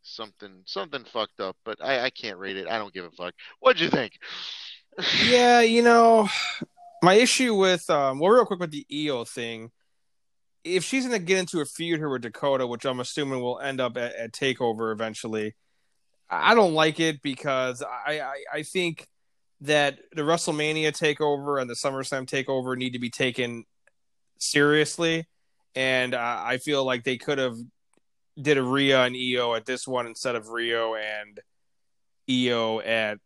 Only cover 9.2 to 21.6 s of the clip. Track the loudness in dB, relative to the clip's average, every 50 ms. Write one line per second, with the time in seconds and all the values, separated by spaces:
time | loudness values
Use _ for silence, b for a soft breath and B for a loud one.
9.2 | -6 -8 -8 -8 -8 -8 -8 -10 -12 -16 _ _ _ _ _ _ _ _ _ _
10.2 | _ _ _ _ _ _ _ _ _ -2 -2 -2 0 0 -2 -2 0 0 -2 -2
11.2 | 0 0 0 0 0 -2 -4 -4 -4 -4 -8 -8 -4 -4 -4 -2 -2 -4 -4 -4
12.2 | -6 -8 -10 -4 -2 0 0 0 0 -2 -4 -4 -4 -4 -4 -4 -6 -8 -4 -6
13.2 | -4 -4 -4 -4 -4 -4 -6 -6 -6 -8 -4 -2 -4 -4 -2 -4 -6 -6 -6 -8
14.2 | -12 -10 -8 -4 -2 -2 -2 0 -2 -2 -2 -2 -4 -4 -4 -4 -6 -6 -6 -8
15.2 | -10 -6 -4 -4 -4 -4 -8 _ _ _ _ _ _ _ _ _ _ _ _ _
16.2 | _ _ -6 0 2 4 6 6 6 4 4 4 2 2 2 2 0 0 0 -2
17.2 | _ -8 -8 -6 -4 -4 -2 -2 -2 -4 -4 -6 -8 -10 -10 -8 -6 -6 -6 -4
18.2 | -6 -8 -10 -10 -12 -10 -8 -8 -8 -6 -4 -4 -2 -2 -4 -8 -14 _ _ _
19.2 | _ _ _ _ _ _ _ _ -2 2 2 4 4 2 0 -4 -16 _ -8 -6
20.2 | 0 0 0 0 0 -2 -2 -2 0 -2 -2 0 0 -2 -2 0 0 0 0 2
21.2 | 0 0 0 -2 -2 -4 -2 -2